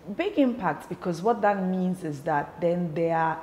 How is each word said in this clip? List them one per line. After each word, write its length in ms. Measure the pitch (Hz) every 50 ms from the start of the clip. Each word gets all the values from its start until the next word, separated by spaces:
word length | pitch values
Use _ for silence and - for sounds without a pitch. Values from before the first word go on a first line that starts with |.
| - 175 202
Big 220 | - 349 415 415 302
impact, 500 | 277 247 233 240 185 165 147 - - -
because 320 | 180 - - 185 170 156
what 220 | 185 226 240 214
that 200 | 208 208 202 196
means 420 | 185 185 185 185 180 185 180 - -
is 180 | 156 147 135
that 360 | 139 165 151 147 143 - - -
then 340 | 175 170 175 180 175 165 151
there 220 | 170 165 165 165
are 220 | 160 160 160 160 -